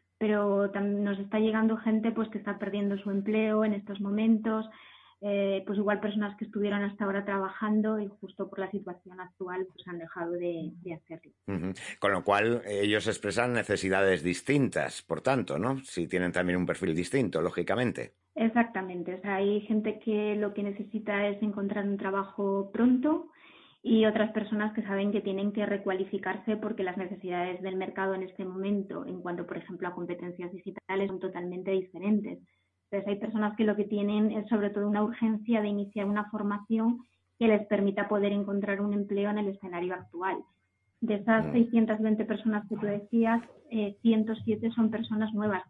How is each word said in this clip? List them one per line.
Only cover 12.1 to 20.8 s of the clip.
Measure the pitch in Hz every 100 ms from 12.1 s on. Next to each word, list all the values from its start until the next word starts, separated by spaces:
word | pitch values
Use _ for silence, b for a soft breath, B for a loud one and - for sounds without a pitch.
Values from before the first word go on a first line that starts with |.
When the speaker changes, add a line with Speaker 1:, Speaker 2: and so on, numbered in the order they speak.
Speaker 2:
lo | 95
cual, | 92 101 110 120 101
ellos | 101 104 107 101
expresan | 98 104 95 123
necesidades | 120 101 98 95 95 98 90
distintas, | 85 85 - 143 117 80 67 -
por | - 76
tanto, | - 135 87 71
¿no? | 113 135
Si | - - 80
tienen | 92 90
también | 87 90 90
un | 85
perfil | 85 90 80
distinto, | 85 139 107 80
lógicamente. | 82 90 85 101 120 76 62 _ _ -
Speaker 1:
Exactamente, | 226 240 233 190 185 180 175 185
o |
sea, | 202 196
hay | 202 208
gente | 208 214 214 214
que | - 208 208 208
lo | 208
que | 202
necesita | 202 202